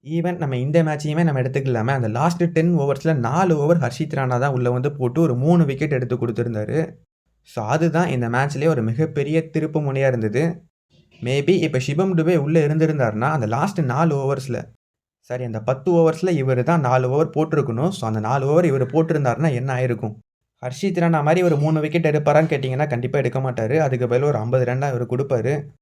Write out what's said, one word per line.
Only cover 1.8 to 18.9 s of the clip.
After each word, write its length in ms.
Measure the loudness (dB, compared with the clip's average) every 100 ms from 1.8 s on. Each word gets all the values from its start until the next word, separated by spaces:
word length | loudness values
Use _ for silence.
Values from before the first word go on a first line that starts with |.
| 0 0
அந்த 120 | -2 0
லாஸ்ட் 260 | 0 0 0 2
டென் 140 | 2 2
ஓவர்ஸ்ல 320 | 0 0 0 0 0
நாலு 280 | 0 2 2
ஓவர் 180 | 4 2
ஹர்ஷித் 300 | 2 -4 -6 -2
ராணா 180 | -2 0
தான் 100 | 0 0
உள்ள 100 | 0 0
வந்து 140 | -2 -2
போட்டு 220 | -2 2 2
ஒரு 80 | 2
மூணு 220 | 4 4 4
விக்கெட் 260 | 0 -2 -2
எடுத்து 180 | -2 -2
கொடுத்துருந்தாரு. 560 | -2 -2 -4 -4 -4 -4 -4 -8 _ _ _ _ _
So, 80 | -8 -2
அதுதான் 380 | 0 2 2 0
இந்த 140 | 0 -2 0
மேட்ச்லயே 340 | -2 0 0
ஒரு 80 | 0 -2
மிகப்பெரிய 480 | -2 -2 -2 -2 -2 -2 -4
திருப்பு 240 | -2 -2 -2
முனையா 220 | 0 0
இருந்தது. 320 | 2 0 0 -2 -4 _ _ _ _ _ -10 -4
Maybe 280 | 0 2 2 2
இப்ப 140 | -2 -2
சிவம் 260 | 0 0 2
துபே 160 | 2 2
உள்ள 140 | 2 2 2
இருந்திருந்தாருன்னா 640 | 2 0 2 0 0 -2 0
அந்த 120 | -2 -2
லாஸ்ட் 260 | -2 -2 -2
நாலு 220 | 0 0 0
ஓவர்ஸ்ல, 400 | -2 -4 -4 -8 -8 _ _ _ _ _ _
சாரி, 160 | -8 -6
அந்த 120 | -6 -2
பத்து 200 | -2 2 4
ஓவர்ஸ்ல 340 | 4 2 0 0
இவரு 200 | 2 0 2
தான் 160 | 2 4
நாலு 200 | 2 2 0
ஓவர் 180 | 0 0
போட்டிருக்கணும். 560 | 0 0 -2 -2 -2 -2
So, 80 | -4
அந்த 100 | -4 -2
நாலு 180 | -2 2
ஓவர் 180 | 2 2
இவரு 160 | 0 0